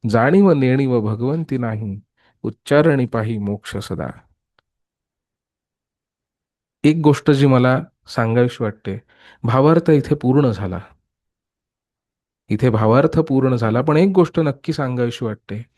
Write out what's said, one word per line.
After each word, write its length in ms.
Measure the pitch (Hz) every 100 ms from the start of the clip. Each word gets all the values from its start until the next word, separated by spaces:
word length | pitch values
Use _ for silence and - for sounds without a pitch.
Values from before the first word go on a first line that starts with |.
| 117
"जाणीव 420 | 113 127 185 202
नेणीव 500 | 147 131 131 135 123
भगवंती 560 | 107 107 123 160 160 131
नाही, 440 | 117 107 107 101 _ _ _ _
उच्चारणी 640 | 113 - - 143 160 139 127
पाही 320 | 117 110 110
मोक्ष 400 | 101 104 - 101
सदा." 300 | - 85 73 - _ _ _ _ _ _ _ _ _ _ _ _ _ _ _ _ _ _ _ _ _ _ _ _ _ _
एक 140 | 147 160
गोष्ट 280 | 151 135 -
जी 160 | 135 139
मला 360 | 131 127 127 - _ -
सांगावीशी 560 | - 113 117 120 -
वाटते, 380 | 110 - 104 101 _ _ _ _
भावार्थ 460 | 120 127 147 165 165
इथे 260 | 151 - 151
पूर्ण 360 | 127 135 135
झाला, 280 | 95 98 90 - _ _ _ _ _ _ _ _ _ _ _ _ _ _ _ _
इथे 200 | 107 127
भावार्थ 500 | 110 107 123 156 160
पूर्ण 360 | 156 135 131 123
झाला, 260 | 113 113
पण 160 | 151 151
एक 140 | 190 190
गोष्ट 240 | 170 -
नक्की 340 | 156 135 -
सांगावीशी 520 | 156 135 123 120 120 117
वाटते 400 | 104 - 104 117